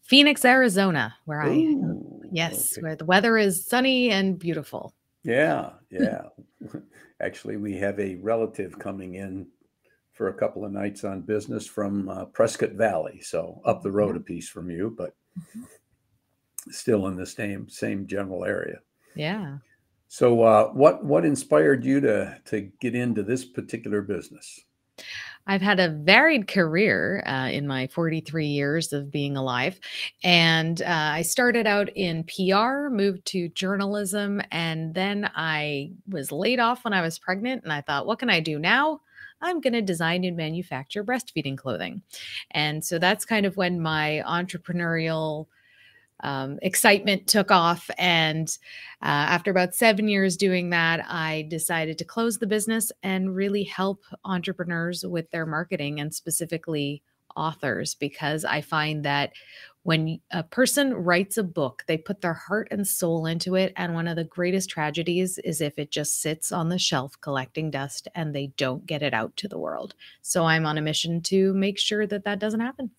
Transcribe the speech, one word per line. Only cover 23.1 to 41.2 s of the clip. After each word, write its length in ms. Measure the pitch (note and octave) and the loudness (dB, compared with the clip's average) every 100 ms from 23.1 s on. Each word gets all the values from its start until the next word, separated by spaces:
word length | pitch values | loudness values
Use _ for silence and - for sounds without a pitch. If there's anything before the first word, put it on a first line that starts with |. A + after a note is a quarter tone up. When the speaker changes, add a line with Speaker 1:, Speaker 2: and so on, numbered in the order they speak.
| G#2+ | -2
Speaker 2:
this 220 | G2 B2+ | 0 -4
particular 580 | - - G#2 A#2 A2 G#2 | -4 -10 -8 -10 -4 -4
business? 600 | G2 F#2+ - - - - _ _ _ - - - - - - | -2 -6 -6 -18 -20 -20 _ _ _ -20 -16 -14 -14 -16 -2
Speaker 1:
I've 160 | G3 | 0
had 160 | G3 F#3+ | 2 4
a 120 | F3+ | 4
varied 580 | D3+ D3+ G#3 D#4 D4+ F#3+ | 2 6 8 8 4 2
career, 760 | - E3+ D#3+ G#3 G2 F2 G3 | 2 2 4 4 4 2 -2
uh, 260 | - C3+ C3 | -2 -2 -2
in 160 | - C#3+ | -2 -2
my 180 | C3 C3 | -2 -4
forty-three 600 | - E3 D#3+ D#3 D#3 D3+ | -2 -2 -2 -4 -4 -2
years 440 | C#3+ C#3+ D#3 D#3+ | 0 0 0 -2
of 200 | D3 C#3+ | -4 -4
being 240 | D3 C#3+ C#3 | -4 -2 -2
alive. 420 | C3 B2 C3+ F#3+ - - - _ | -2 0 -2 -4 -12 -10 -10 _
And, 580 | F3+ F3 E3 D#3+ D#3+ E3 | 4 6 6 4 2 -2
uh, 280 | - E3 D3+ | 0 0 0
I 100 | D3+ | 0
started 460 | E3+ - B3 A#3+ A3 | -2 0 2 2 2
out 220 | G3+ G3 | 2 0
in 340 | - F#3 E3 | -2 -2 -2
P 260 | E3 - F#3 | -6 -2 2
R, 400 | F#3+ A3+ C#4 D4 | 4 4 0 -2
moved 340 | A#3 G3+ F#3+ - | 0 0 0 -4
to 240 | F#3+ F3 | -4 -4
journalism, 920 | - F#3+ G3 G3 G#3 G3+ G#3 G3+ G3+ - | -4 -2 0 0 -2 -2 -2 -2 -2 -4
and 420 | D#3+ E3 D#3+ D#3+ | -2 -2 -2 -4
then 380 | D#3+ F#3+ G3+ G#3 - | -2 -2 -2 -4 -2
I 560 | D#3+ D#3 D3+ C#3+ C#3+ - - | -2 -2 -2 -4 -6 -12 -8
was 240 | F#3 C3+ | -6 -6
laid 260 | D3 G#3+ B3 | -2 0 2
off 240 | A#3 B3 | 2 0
when 100 | A#3+ | 0
I 100 | G3 | 0
was 180 | E3 E3 | 0 -4
pregnant, 420 | - F#3 A#3 C4 | -6 -4 -4 -6
and 100 | - | -4
I 100 | D3 | -6
thought, 220 | C#3+ C#3+ | -2 -2
"What 140 | - A3 | -2 -2
can 120 | B3 | 2
I 100 | F3+ | 2
do 180 | D#3+ D3+ | 2 -2
now? 440 | E3+ A#3 D4+ D4+ _ - - _ | 2 2 2 -2 _ -20 -20 _
I'm 200 | E4 F4+ | -4 0
gonna 200 | C4 A#3 | 0 0
design 440 | G3 E3 E3 F3 | 0 0 0 0
and 120 | F#3 E3+ | -2 -2
manufacture 680 | D#3 E3 F3+ C3+ C#3 G#3 | -4 -4 -6 -8 -8 -8
breastfeeding 520 | G#3 B3 | -2 -4